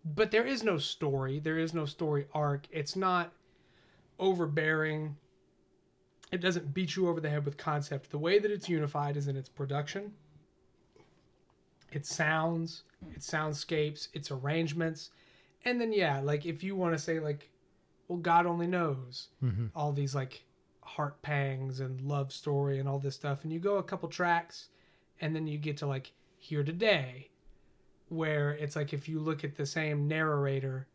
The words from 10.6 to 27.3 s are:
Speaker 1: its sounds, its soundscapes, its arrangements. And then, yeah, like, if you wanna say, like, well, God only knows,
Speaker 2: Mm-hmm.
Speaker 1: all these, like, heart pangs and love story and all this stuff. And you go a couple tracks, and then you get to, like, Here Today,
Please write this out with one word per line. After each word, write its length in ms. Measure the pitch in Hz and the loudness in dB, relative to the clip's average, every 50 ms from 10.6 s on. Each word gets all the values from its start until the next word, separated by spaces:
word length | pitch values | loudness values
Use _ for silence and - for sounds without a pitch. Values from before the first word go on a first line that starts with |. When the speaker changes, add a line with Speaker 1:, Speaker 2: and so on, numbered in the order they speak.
| _ _ _ _ _ _ _ - - _ _ _ _ _ _ _ _ _ _ _ _ _ _ _ _ - | _ _ _ _ _ _ _ -20 -20 _ _ _ _ _ _ _ _ _ _ _ _ _ _ _ _ -8
Speaker 1:
its 220 | - 143 147 - - | -8 -8 -6 -6 -2
sounds, 720 | - 160 151 156 160 160 165 170 165 165 165 - - - _ _ _ - 160 - | 0 2 4 4 4 2 2 2 0 -2 -4 -6 -12 -16 _ _ _ -16 -14 -14
its 160 | 147 - - | -12 -8 -4
soundscapes, 800 | - 156 156 156 147 143 - - 170 156 151 151 151 147 - - - | -2 -2 0 0 -2 -4 -2 -2 0 2 2 0 -2 -6 -12 -10 -8
its 180 | - 139 - | -10 -6 -6
arrangements. 800 | 143 131 127 143 151 165 165 156 143 165 165 165 160 156 - - _ - - _ - - _ _ _ _ - | -6 -4 -2 0 2 2 2 0 0 0 0 0 -2 -4 -12 -16 _ -20 -20 _ -20 -20 _ _ _ _ -2
And 160 | 247 247 240 | 0 0 2
then, 140 | 233 226 220 | 2 2 4
yeah, 260 | 208 180 156 139 139 | 4 4 4 2 2
like, 260 | 139 143 147 147 147 | 2 0 0 0 0
if 180 | 170 156 147 180 | -4 -6 -4 -4
you 120 | 190 196 | -4 -2
wanna 220 | 190 180 170 165 | 0 2 2 2
say, 220 | 151 - - 165 160 | 0 0 0 -2 0
like, 300 | 156 151 147 147 - - _ _ _ _ _ _ _ _ _ _ _ | 0 -2 -4 -4 -8 -18 _ _ _ _ _ _ _ _ _ _ _
well, 100 | _ 175 175 | _ -6 -2
God 260 | 160 170 170 170 175 | 2 6 6 6 6
only 220 | 175 170 170 170 | 6 2 2 0
knows, 640 | 175 180 180 170 156 139 131 131 123 123 - - - _ _ 135 | 2 2 2 2 2 0 -2 -6 -10 -12 -14 -14 -16 _ _ 0
Speaker 2:
Mm-hmm. 240 | 127 95 101 117 110 - | 0 2 0 -2 -2 -2
Speaker 1:
all 160 | 165 147 147 143 | -2 -2 0 0
these, 200 | 139 143 135 131 | 0 0 0 0
like, 280 | 143 131 127 - - - _ _ _ _ _ _ _ | -2 -4 -4 -10 -16 -20 _ _ _ _ _ _ _
heart 400 | - - - - 151 143 143 _ | -20 -12 -4 -4 -4 -4 -4 _
pangs 580 | - 147 151 143 139 139 135 131 135 135 131 131 | -4 -2 0 0 0 0 -2 -2 -4 -4 -4 -4
and 220 | 135 131 131 131 | -4 -6 -6 -4
love 300 | 135 139 143 143 139 135 | -4 -2 0 0 -2 -2
story 480 | - - - 151 143 139 143 139 139 135 | -6 -6 -2 0 2 2 2 2 0 0
and 80 | 135 | 0
all 120 | 139 135 139 | 0 -2 0
this 160 | 139 139 131 | -2 -4 -4
stuff. 280 | - - 147 139 135 - | -4 -2 -2 -2 -2 -2
And 80 | 156 | -4
you 80 | 160 165 | -4 0
go 180 | 170 202 202 | 0 2 2
a 60 | 196 185 | 2 0
couple 260 | - 202 185 - 160 | -2 -6 -6 -6 -6
tracks, 600 | 156 - 180 175 170 170 170 - - - - - _ _ _ _ _ _ _ _ _ - | -2 0 4 4 4 2 2 -4 -14 -18 -20 -20 _ _ _ _ _ _ _ _ _ -6
and 140 | - 151 160 | -4 -2 -2
then 120 | 160 156 | -2 -2
you 100 | 156 147 | -2 -4
get 200 | 147 147 151 143 | -2 -2 -4 -4
to, 100 | 143 147 | -2 -2
like, 240 | 143 139 131 135 - _ _ _ _ _ _ | -2 -2 -2 -4 -8 _ _ _ _ _ _
Here 240 | - - 156 147 143 | -10 -2 0 2 2
Today, 680 | 143 165 175 220 220 196 156 135 127 127 131 135 - | 2 2 2 4 4 4 4 2 -4 -8 -14 -16 -18